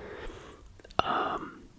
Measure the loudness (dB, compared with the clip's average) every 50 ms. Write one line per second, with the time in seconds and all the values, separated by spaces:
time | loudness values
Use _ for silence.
0 | -8 -6 -6 -4 -4 -4 -4 -6 -8 -12 -14 -14 -16 -16 -16 -16 -16 2 4 4
1 | 6 6 6 6 6 4 2 0 -2 -4 -8 -10 -14 -16 -16